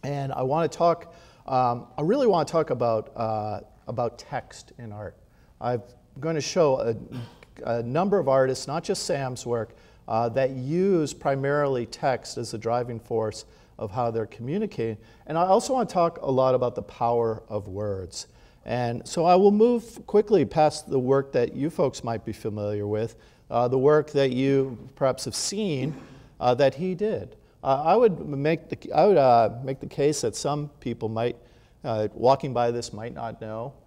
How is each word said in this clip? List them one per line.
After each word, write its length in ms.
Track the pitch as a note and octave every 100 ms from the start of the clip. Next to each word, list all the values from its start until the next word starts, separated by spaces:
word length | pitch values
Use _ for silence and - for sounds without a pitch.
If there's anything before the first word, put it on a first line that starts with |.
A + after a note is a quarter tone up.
And 280 | - C#3+ C3+
I 100 | C3+
wanna 260 | C3 D3+ E3
talk, 440 | - E3+ E3 - - - _ -
um, 420 | C3 B2+ A#2+ - -
I 40 |
really 260 | D3+ C4 B3+
wanna 160 | F3+
talk 260 | D3+ E3 D#3
about, 400 | A#2+ A#2 A2 G#2 -
uh, 460 | A2+ A2 G#2+ G2+ - _ -
about 320 | A#2+ A#2+ -
text 520 | - C3+ - - - -
in 140 | A#2+
art. 240 | G#2 G2+ - _ _ _ _
I'm 220 | A#2+ B2 - - _ -
gonna 200 | D3+ E3
show 380 | C3+ F#3 D#3 C3
a, 160 | A#2 A#2 - B2 A#2+ - - - B2 A#2
a 40 |
number 380 | A#2 C3+ G3 G3
of 80 | C3+
artists, 400 | C3+ C3 C3 -
not 160 | D3+
just 220 | - F#3+ -
Sam's 380 | D#3 C3+ B2+
work, 300 | - A#2+ A2 - - - -
uh, 220 | A2+ A#2+
that 220 | A#2 C3+
use 640 | C3+ B2+ E3 F#3+ F3+ D3
primarily 720 | - D3 C#3 C#3 C#3+ C#3+ C3
text 540 | A#2 - D3 B2 - -
as 140 | A#2
the 60 | A2+
driving 420 | A2 A#2+ B2 A#2
force 440 | - A#2 A2 G#2 - - _ _
of 140 | A2
how 180 | G2 A#2+
they're 160 | A2+ G#2+
communicating. 720 | - A#2 F3 G#3+ - A2+ G#2+ - - -
And 120 | D#3+
I 80 | F3+
also 260 | G3 A#3
wanna 140 | C4 A3+
talk 320 | F#3+ E3+ E3+
a 80 | -
lot 260 | C3 C3 B2+
about 180 | B2
the 80 | A#2+
power 640 | G#2+ - A#2+ A#2+ A#2 A2 -
of 200 | G#2 G2+
words. 580 | F#2+ G#2 F#2+ F2+ - - - - _
And 420 | - A#2+ A#2+ A#2+ -
so 180 | -
I 120 | E3 F3+
will 160 | G3+
move 520 | G#3 A3+ A#3+ A3+ - -
quickly 360 | G#3 G#3 G#3
past 460 | B2+ D#3+ D3+ - -
the 80 | C3+
work 320 | B2+ C3+ C3+
that 220 | C3+ A#2+
you 160 | - C#3+
folks 320 | - D3 -
might 220 | B2 A2+
be 80 | -
familiar 560 | G#2 - G#2 G#2 G#2 G#2
with, 260 | G#2+ A2+ - - _ _
uh, 180 | A#2 B2
the 100 | C3
work 320 | C3+ D3+ D3+
that 220 | C#3 C#3
you 440 | B2 C3+ C#3 C3+ A#2 - -
perhaps 280 | C3+ B2 -
have 100 | -
seen, 580 | - G3+ G#3+ C#3+ C3 D3+ - - - _
uh, 140 | B2 B2
that 180 | C#3
he 220 | C3 F#3 F3+
did. 400 | G#3 F3 F#2 - _ _
Uh, 200 | - C3+
I 100 | D#3
would 320 | G3+ A#3+ E3 D3
make 420 | C#3 C#3+ D#3+ -
the, 240 | - -
I 140 | - F#3
would, 100 | F#3
uh, 340 | C3+ A#2+ A2 A2
make 160 | C3+ C3+
the 80 | C#3
case 360 | - C#3+ D3+
that 120 | A#2
some 360 | - D3 D3 D3 -
people 280 | - A#2 A2
might, 280 | A2 A#2+ - - _ _ _
uh, 240 | D3 A2 G#2+
walking 400 | A2+ A#2 C#3 D3
by 200 | A#2+ A#2+
this 200 | A#2+ A2+
might 220 | G#2 A#2
not 260 | B2+ A#2 A2
know 340 | A2 A2 B2 C#3